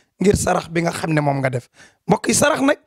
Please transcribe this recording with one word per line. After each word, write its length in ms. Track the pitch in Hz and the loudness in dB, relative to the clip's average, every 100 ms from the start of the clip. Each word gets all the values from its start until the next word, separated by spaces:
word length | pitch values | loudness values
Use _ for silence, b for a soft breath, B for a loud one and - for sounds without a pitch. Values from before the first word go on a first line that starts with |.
| b _ | b _
ngir 160 | 190 196 | 0 2
sarax 320 | - 170 160 | 0 -2 -2
bi 140 | 170 | -4
nga 100 | 170 | -4
xam 200 | - 175 | -4 -2
ne 80 | 156 | 0
moom 180 | 147 139 | 0 0
nga 100 | 131 | -2
def. 180 | 127 - b b b - | -4 -8 b b b -2
Mbokk 220 | 202 - | 0 0
yi, 60 | |
sarax 260 | - 294 285 | 2 2 2
nag 180 | 269 - | 0 -2